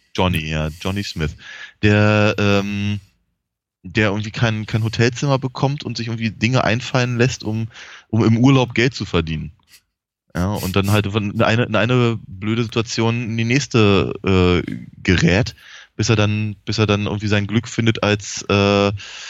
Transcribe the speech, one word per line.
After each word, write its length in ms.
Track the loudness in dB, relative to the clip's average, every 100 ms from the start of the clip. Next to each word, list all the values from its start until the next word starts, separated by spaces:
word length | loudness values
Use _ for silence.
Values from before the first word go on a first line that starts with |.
| _ -2
Johnny, 340 | 0 0 -2
ja, 200 | -4 -4 -6
Johnny 220 | -6 -6
Smith. 320 | -6 -4 -6 -6 -18 -20 -18 -2
Der, 520 | 2 4 4 4 2 2
ähm, 640 | 0 0 0 -4 -4 -4 _ _ _ _ _ _ _ _
der 260 | -6 0 0
irgendwie 220 | 0 -6
kein, 340 | -2 -2 -2 -4
kein 180 | -2
Hotelzimmer 560 | -2 0 0 0 -2 -2
bekommt 440 | -2 -2 -2 -2
und 120 | -8 -8
sich 120 | -8
irgendwie 240 | -4 -6
Dinge 320 | -2 0 2
einfallen 540 | 2 -2 -2 -2 0 2
lässt, 260 | 0 0
um, 240 | -6 -4 -6 -10 -20 -18 -4
um 140 | 2 4
im 120 | 6
Urlaub 360 | 6 4 2
Geld 200 | 0 0
zu 120 | -2 -2
verdienen. 460 | -2 -2 -6 -8 _ _ -20 _ _ _ _ _ -4
Ja, 120 | -2
und 220 | -2 -2 0
dann 160 | 2
halt 160 | 2 2
von 200 | -2 -4
in 100 | 0
eine, 220 | 2 2
in 120 | 0 0
eine 440 | 2 2 2 -2 -8
blöde 360 | -8 -4 -2
Situation 600 | -2 -4 -4 -2 0 -2
in 140 | -4 -4
die 80 | 0
nächste, 680 | 0 2 4 4 4 2 -2 0 4 4 2 -2
äh, 40 | -10 -14 -4
gerät, 540 | 2 4 4 2 0 -6 -20 -20 -16 -4
bis 100 | 0
er 80 | 2
dann, 400 | 2 0 -4 -8
bis 140 | -6 0
er 80 | 2
dann 180 | 2 0
irgendwie 200 | -4 0
sein 200 | -2 0
Glück 200 | -4 -4
findet 340 | -2 -2 0
als, 400 | 0 0 -4 -10 0
äh, 440 | 2 4 4 2 -2 -12 -18